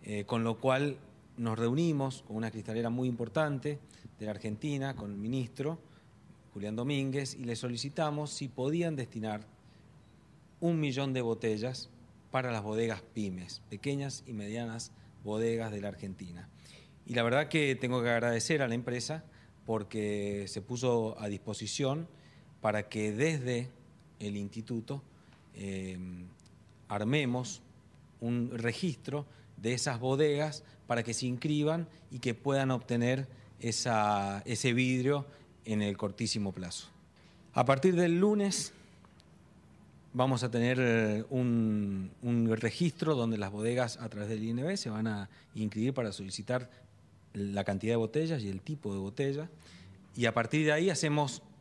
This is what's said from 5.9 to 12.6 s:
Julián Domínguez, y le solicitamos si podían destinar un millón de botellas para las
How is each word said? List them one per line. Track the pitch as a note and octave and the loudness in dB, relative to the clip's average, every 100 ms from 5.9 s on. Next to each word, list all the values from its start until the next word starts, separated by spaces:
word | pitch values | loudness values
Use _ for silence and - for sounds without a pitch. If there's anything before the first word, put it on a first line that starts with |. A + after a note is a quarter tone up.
| - - - - - - | -20 -20 -20 -20 -20 -16
Julián | - G2+ A2 | -8 -4 -2
Domínguez, | B2 C#3+ C3+ C3+ C3+ | 0 0 0 -2 -4
y | - | -6
le | A#2+ A2+ | -6 -4
solicitamos | B2+ A#2+ C3 C#3+ D#3 D3 D3 | -4 -4 -6 -2 0 0 -4
si | - C#3 | -6 -8
podían | B2 C3 E3 E3+ D3+ | -4 -2 0 0 -2
destinar | A2+ A2+ G#2+ G#2+ - - - - - - - - - - - - | -6 -4 -4 -6 -8 -20 -20 -20 -20 -20 -20 -20 -20 -20 -20 -4
un | E3+ E3 | 0 2
millón | D3 C3 C#3 | 2 0 0
de | C3 | 0
botellas | A#2 A2 A2+ G#2+ A#2+ B2+ - - - - - | 0 0 0 0 -2 -6 -10 -18 -20 -20 -4
para | C3 B2+ | -2 0
las | A2+ | -2